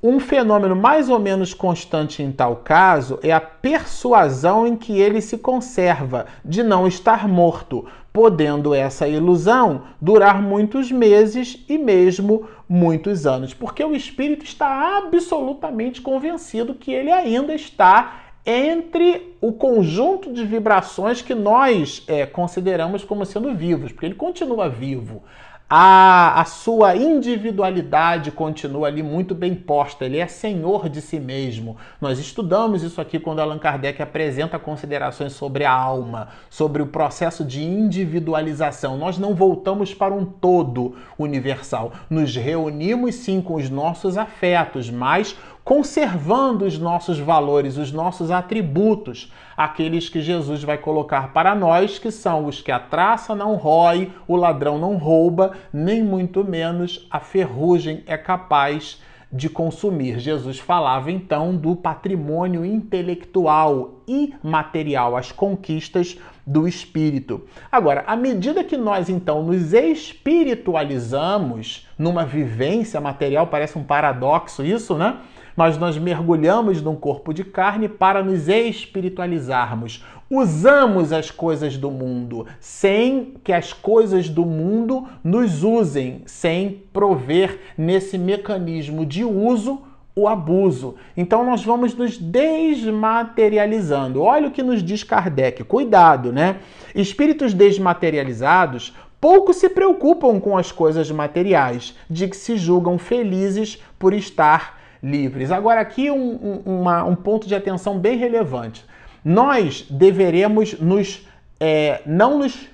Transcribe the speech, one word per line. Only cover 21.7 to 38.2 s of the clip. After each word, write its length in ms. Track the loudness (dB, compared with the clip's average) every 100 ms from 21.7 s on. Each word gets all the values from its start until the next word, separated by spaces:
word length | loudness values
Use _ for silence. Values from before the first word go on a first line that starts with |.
| 2 -2 -8 -6
é, 160 | -4
consideramos 800 | -2 -4 -6 -4 -2 -2 -2 -6
como 220 | -6 -6 -6
sendo 280 | -4 -4
vivos, 380 | -4 -2 -2 -4
porque 140 | -8 -10
ele 80 |
continua 520 | -6 -8 -6 -4 -2 -4
vivo. 560 | -4 -8 -8 -10 -16 -20 -20 -20 -20 2
A, 680 | 8 10 10 10 10 6 4
a 40 | 0
sua 500 | -4 -4 4 4 6
individualidade 1400 | 2 2 0 -4 -4 -2 -2 -2 -2 0 2 0 -4
continua 560 | -6 -6 -6 -8 -4 -4
ali 160 | -4
muito 320 | -6 -4 -4 -4
bem 180 | -4
posta, 500 | -6 -2 -2 -2 -4
ele 140 | -6 -4
é 80 | -6
senhor 640 | -8 -8 -6 -2 -2 -4
de 120 | -10
si 200 | -10 -10
mesmo. 560 | -8 -8 -8 -8 -12 -14 -20 -10
Nós 180 | -6 -6
estudamos 640 | -8 -8 -2 0 0 -2
isso 180 | -4 -8
aqui 200 | -8 -8
quando 180 | -6 -4
Allan 180 | -4 -2
Kardec 460 | -4 -4 -6 -6
apresenta 560 | -8 -4 -4 -4 -6 -6
considerações 760 | -10 -12 -8 -6 -6 -8 -10
sobre 320 | -10 -8 -2
a 60 | 2
alma, 600 | 2 0 -4 -6 -10 -12 -18 -20
sobre 340 | -4 -2 -2
o 60 | -4
processo 560 | -2 -4 -2 -6 -4
de 180 | -8 -6
individualização. 1400 | -4 0 0 0 -2 -4